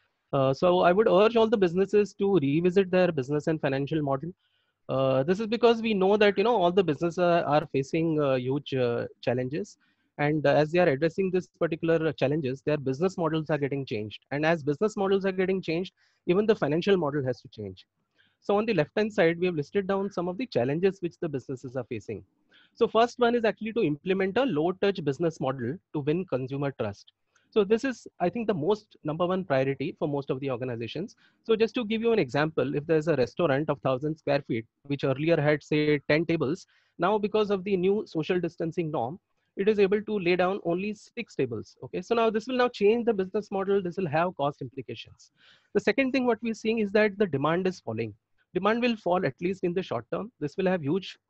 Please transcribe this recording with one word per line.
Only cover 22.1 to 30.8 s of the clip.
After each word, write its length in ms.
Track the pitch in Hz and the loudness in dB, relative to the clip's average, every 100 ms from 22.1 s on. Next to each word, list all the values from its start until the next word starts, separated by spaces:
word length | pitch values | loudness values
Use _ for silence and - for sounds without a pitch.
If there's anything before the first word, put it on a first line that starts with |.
| 98 - _ _ _ _ | -12 -12 _ _ _ _
So 140 | - 233 | -2 0
first 300 | 220 233 - | 2 2 2
one 160 | 240 | 2
is 100 | 240 | 2
actually 280 | 220 - 214 | 0 -2 -6
to 80 | 220 | -2
implement 540 | 165 147 185 190 190 196 | 0 -2 -2 0 0 0
a 60 | |
low-touch 600 | 269 147 170 185 202 196 | 0 0 -2 0 -2 0
business 340 | 147 135 165 156 | -4 -2 -2 -2
model 360 | 131 135 117 175 _ | -4 -2 -6 -6 _
to 80 | 151 | -6
win 240 | 139 165 | -2 -2
consumer 480 | 190 127 127 139 139 - | -2 -4 -4 -4 -4 -4
trust. 320 | 107 98 - _ _ _ _ | -6 -6 -18 _ _ _ _
So 120 | 220 | -2
this 220 | 196 226 | 2 0
is, 240 | 269 233 - - | -2 -6 -14 -4
I 120 | 180 | -4
think, 160 | 240 220 | -2 -2
the 80 | |
most 420 | 185 156 214 _ _ | -2 0 -2 _ _
number 220 | 151 156 175 | -8 -4 -2
one 180 | 190 | -2
priority 500 | 180 135 135 135 147 - | 0 0 0 -2 -6 -4
for 100 | 160 | -4
most 220 | 143 139 | -4 -4
of 100 | 131 | -6
the 100 | 135 | -4
organizations. 640 | 117 127 117 | -4 -6 -6